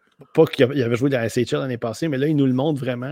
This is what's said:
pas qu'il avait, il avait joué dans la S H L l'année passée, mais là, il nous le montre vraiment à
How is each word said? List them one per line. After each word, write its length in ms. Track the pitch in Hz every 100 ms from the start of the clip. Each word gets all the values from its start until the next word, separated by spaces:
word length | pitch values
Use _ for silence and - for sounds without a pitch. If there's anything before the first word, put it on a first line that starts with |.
| _ _ 143
pas 100 | -
qu'il 200 | 160 -
avait, 120 | 127 143
il 60 |
avait 140 | 117 120
joué 120 | 143
dans 100 | 131
la 80 | 113
S 120 | -
H 160 | 117
L 60 | 147
l'année 180 | 135 120
passée, 300 | 117 110 160
mais 100 | 131
là, 80 | 147
il 100 | 151
nous 100 | 135
le 60 |
montre 260 | 127 147 147
vraiment 280 | 123 123
à 40 | 131